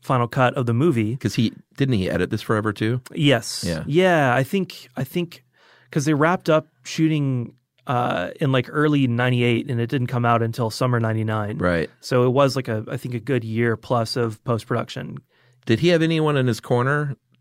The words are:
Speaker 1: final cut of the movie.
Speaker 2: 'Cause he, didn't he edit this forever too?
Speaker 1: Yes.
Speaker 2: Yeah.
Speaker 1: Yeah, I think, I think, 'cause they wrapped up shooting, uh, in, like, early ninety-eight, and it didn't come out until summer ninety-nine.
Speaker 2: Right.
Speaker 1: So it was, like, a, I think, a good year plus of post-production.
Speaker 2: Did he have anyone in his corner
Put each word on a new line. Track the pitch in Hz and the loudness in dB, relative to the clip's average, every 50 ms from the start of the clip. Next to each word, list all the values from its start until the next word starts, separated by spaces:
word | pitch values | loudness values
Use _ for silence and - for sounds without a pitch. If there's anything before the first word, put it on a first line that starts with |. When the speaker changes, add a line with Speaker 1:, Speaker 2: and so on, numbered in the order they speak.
Speaker 1:
final | - - 135 123 120 117 | -4 -2 0 0 0 0
cut | - 143 151 123 - | 0 2 2 2 2
of | 143 123 | 0 0
the | 117 113 | 0 2
movie. | 120 151 175 127 117 107 107 123 | 2 2 2 2 2 0 -2 -2
Speaker 2:
'Cause | - - 104 - | -2 -4 -2 0
he, | - 110 - - - - _ _ | 0 0 0 -2 -6 -18 _ _
didn't | - 139 135 123 | -2 0 0 0
he | 98 92 - | 0 0 0
edit | - 90 90 90 | 0 -2 -2 -2
this | 110 104 | -2 -4
forever | - - 113 107 104 107 | -2 -2 -2 0 0 -2
too? | 101 - 110 110 123 127 - - - | -2 -2 -2 -2 -2 -4 -6 -8 -4
Speaker 1:
Yes. | - 147 143 127 113 - - - - - | 0 2 2 2 2 0 -4 -8 -6 -4
Speaker 2:
Yeah. | 90 82 - - | -4 -4 -4 -4
Speaker 1:
Yeah, | - 143 175 185 185 175 156 143 127 | -2 2 2 4 4 4 4 2 2
I | 120 131 131 | 2 0 0
think, | - 196 196 180 175 - - - - - | 0 -2 -4 -4 -6 -10 -16 -20 -14 -10
I | - | -10
think, | 135 - - 175 175 170 - - _ _ _ _ _ _ _ _ _ _ | -8 -6 -4 -4 -6 -6 -8 -16 _ _ _ _ _ _ _ _ _ _
'cause | - 160 131 | -4 -2 0
they | 156 151 | 2 2
wrapped | 139 151 165 185 185 - 165 | 2 2 2 0 0 2 2
up | 156 156 156 _ _ _ - | 2 2 0 _ _ _ -16
shooting, | - - - 160 156 156 147 143 135 131 123 117 - - _ _ _ _ _ - - | -8 -2 0 0 2 2 0 0 0 -2 -2 -4 -8 -12 _ _ _ _ _ -6 -4
uh, | 127 120 123 127 135 - 90 - - - | -2 -2 -2 -2 -2 -4 -4 -6 -4 -2
in, | 160 135 | 0 2
like, | 131 127 123 - | 2 2 0 0
early | - 151 147 151 147 143 135 120 | 0 0 2 2 4 2 2 2
ninety-eight, | 117 120 123 127 123 120 120 120 117 117 - - | 2 2 2 2 2 2 4 2 2 2 0 -2
and | 123 117 | -2 -2
it | 117 120 | -2 -2
didn't | 147 131 123 | -2 -2 -2
come | 120 131 120 120 | -2 -2 0 2
out | 117 117 117 | 2 2 2
until | 117 113 113 - 120 110 | 2 -2 -2 -2 -4 -4
summer | - - 135 127 123 117 | -2 -2 0 0 0 0
ninety-nine. | 113 110 110 110 110 110 110 107 104 104 107 - | 0 0 0 0 -2 -2 -2 -2 -4 -4 -4 0
Speaker 2:
Right. | 90 87 87 82 78 - _ _ | 0 2 2 0 -2 -4 _ _
Speaker 1:
So | - - 135 123 123 | -6 -2 2 2 2
it | 127 | 4
was, | 120 139 143 135 120 | 4 4 2 2 2
like, | 135 123 120 | -2 -4 -4
a, | 110 107 107 - | -4 -4 -6 -8
I | 143 | -10
think, | 127 - 123 | -8 -8 -8
a | 123 113 | -8 -6
good | 101 143 135 123 | -4 -2 -2 -2
year | 110 110 110 113 120 117 110 | -2 -2 -2 0 0 0 0
plus | - - - 131 117 113 - - | -2 -2 -2 -2 -2 -2 -2 -2
of | 127 117 113 110 - - | -2 -2 -4 -4 -6 -4
post-production. | 127 117 107 - - 127 117 - - - 135 139 - - - - _ _ _ _ _ _ _ _ | -4 -4 -4 -2 -4 -4 -4 -4 -6 -8 -12 -10 -12 -12 -16 -18 _ _ _ _ _ _ _ _
Speaker 2:
Did | - 113 107 | 0 2 2
he | 151 175 | 4 4
have | 175 160 | 4 4
anyone | 160 160 165 156 156 151 147 | 2 2 0 0 0 0 2
in | 135 127 | 2 2
his | 123 110 - | 0 0 -2
corner | - - 131 120 123 135 147 147 151 139 - - _ _ _ _ | -2 -2 0 0 2 0 0 -2 -2 -4 -8 -10 _ _ _ _